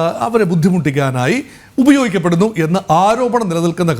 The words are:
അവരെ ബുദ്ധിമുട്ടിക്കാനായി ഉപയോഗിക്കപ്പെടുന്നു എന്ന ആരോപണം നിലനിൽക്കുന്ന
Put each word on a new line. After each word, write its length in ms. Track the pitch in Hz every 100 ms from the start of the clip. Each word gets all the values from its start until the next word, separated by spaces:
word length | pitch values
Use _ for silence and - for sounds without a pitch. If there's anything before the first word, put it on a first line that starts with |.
| 165 220 233
അവരെ 180 | 226 190
ബുദ്ധിമുട്ടിക്കാനായി 840 | 175 190 180 147 139 139 127 127 247 - - - -
ഉപയോഗിക്കപ്പെടുന്നു 680 | 262 277 247 180 165 170 214 190 160
എന്ന 120 | 185 - 160 196
ആരോപണം 440 | 233 247 233 208
നിലനിൽക്കുന്ന 420 | 170 170 170 170